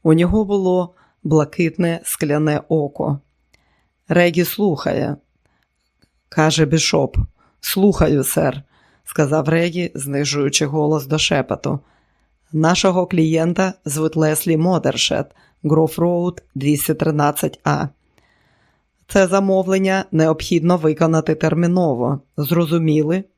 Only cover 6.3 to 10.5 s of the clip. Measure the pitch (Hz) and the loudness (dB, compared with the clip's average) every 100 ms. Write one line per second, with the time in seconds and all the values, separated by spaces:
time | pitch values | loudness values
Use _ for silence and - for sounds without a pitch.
6.3 | - 156 151 151 156 - 156 135 - - | 0 2 2 2 2 0 0 0 -2 -4
7.3 | _ _ _ - - 202 - 160 143 131 | _ _ _ -6 2 2 4 2 2 0
8.3 | - 160 139 - _ _ _ - - 143 | 0 -2 -4 -14 _ _ _ -8 -2 0
9.3 | 156 147 165 175 170 170 - 143 139 143 | 0 0 0 0 -4 -6 -8 -6 -4 -2
10.3 | 143 139 | -2 0